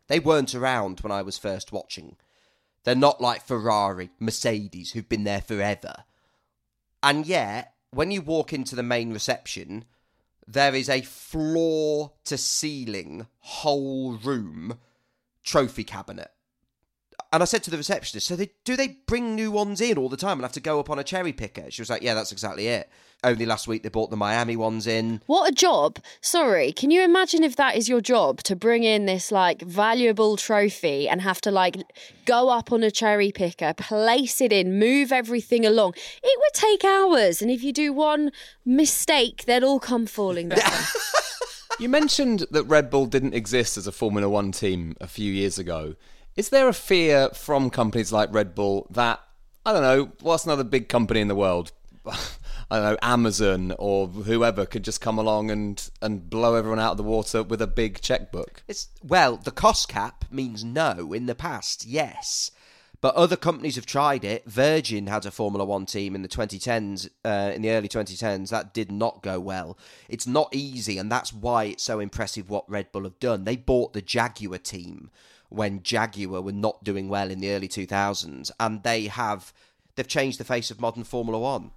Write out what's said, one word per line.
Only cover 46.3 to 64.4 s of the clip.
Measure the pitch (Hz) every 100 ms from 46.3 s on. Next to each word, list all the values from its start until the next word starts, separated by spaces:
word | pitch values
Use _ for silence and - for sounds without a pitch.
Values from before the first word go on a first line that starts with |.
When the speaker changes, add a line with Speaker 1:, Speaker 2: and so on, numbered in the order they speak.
| -
Speaker 3:
Is | 214
there | 269 262
a |
fear | 208 - 185 165 143 135
from | - - 143 131
companies | 127 113 117 104
like | 107 104
Red | 107 101 87
Bull | 101 98 -
that, | 98 120 - - - - _ -
I |
don't | 208
know, | 135 131 139 -
what's | 160 160 165
another | 147
big | 123 131 107
company | 123 110 110
in | 104
the | 101
world? | 98 87 87 - -
<laughs> | - -
I | - - - - - - 110
don't | 104
know, | 107
Amazon | 117 123 117 101 104 92 92 92
or | 101 98 95
whoever | 92 104 113 117 101 95
could | 113
just | 98 107
come | 117 110
along | 110 107 107
and, | 107 104 101 - -
and | 110 104 85
blow | 110 117 117
everyone | 110 110
out | 110
of | 101
the |
water | 107 110 104 113
with | 98 110
a | 110
big | - 113 95
checkbook? | - 123 - 87 76 - -
Speaker 1:
It's, | 208 - -
well, | 147 180 143 113
the | -
cost | - 214 - -
cap | 104 107 - -
means | 135 131 110
no. | 113 131 160 90 82
In | 101 123
the | 117
past, | 170 127 - - 110
yes. | 139 139 880 - - - - _ _ _ -
But | 131 -
other | 170 -
companies | 165 160 156 123
have | -
tried | 139 147 135 101
it. | 110